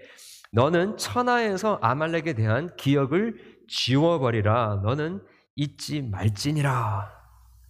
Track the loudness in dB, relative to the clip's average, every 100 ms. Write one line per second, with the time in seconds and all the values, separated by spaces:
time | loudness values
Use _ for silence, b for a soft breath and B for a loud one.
0 | B B B B B 2 4 4 0 -2
1 | -4 -2 0 2 0 0 -2 0 0 0
2 | 0 -2 -2 0 0 0 -2 -4 0 2
3 | 2 0 0 -4 B B -10 -6 0 2
4 | 4 2 0 2 2 2 2 0 0 -2
5 | -2 -6 b b b -6 -6 -6 -8 -6
6 | -6 -2 -2 -2 -2 0 0 0 -2 -4
7 | -6 -14 -20 _ _ -20